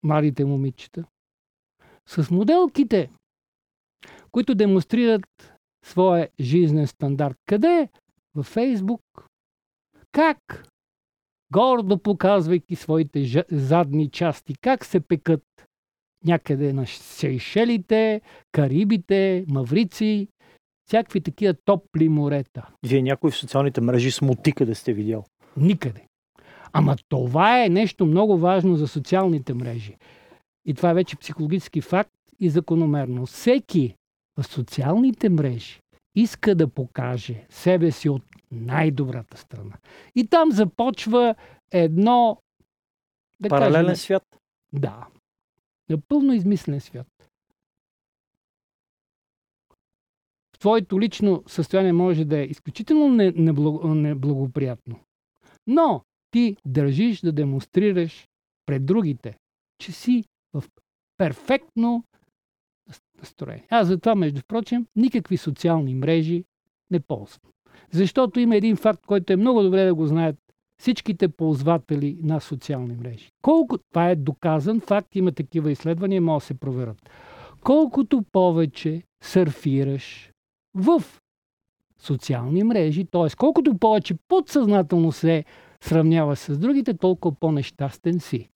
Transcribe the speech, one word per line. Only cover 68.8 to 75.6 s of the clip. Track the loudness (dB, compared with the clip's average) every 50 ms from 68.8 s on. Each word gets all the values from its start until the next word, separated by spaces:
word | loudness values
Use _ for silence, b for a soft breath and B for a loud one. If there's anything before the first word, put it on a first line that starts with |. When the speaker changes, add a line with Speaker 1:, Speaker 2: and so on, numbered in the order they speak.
| 2 0 0 0 _
Speaker 1:
който | -2 -2 -2 0 0 0
е | 2
много | 2 2 2 2 2
добре | 2 4 4 4
да | 2 2
го | 2 0 0
знаят | 0 0 0 0 -2 -6 _ _ _ _ _ _ _ _
всичките | -2 -2 -2 -2 -4 -6 -4 -2 -2 -2
ползватели | -2 _ -2 0 0 0 0 0 0 0 0 _ -4 -2 -2 -4 -6 -4
на | -4 -4 -4 -4
социални | -4 -8 -12 -12 -8 -8 -8 -8 -6 -10 -10
мрежи. | -12 -12 -14 -14 -16 -20 _ _ _
Колко, | 0 2 4 4 2 0 -2 -8
това | _ _ _ 0 2 2
е | 2
доказан | 0 -2 -4 -6 _ -2 -2 0 0 0 -2 -2 -4
факт, | -2 0 -2 -2 -2 _ _
има | -2 -2 -2
такива | -2 -4 -10 -6 -4 -4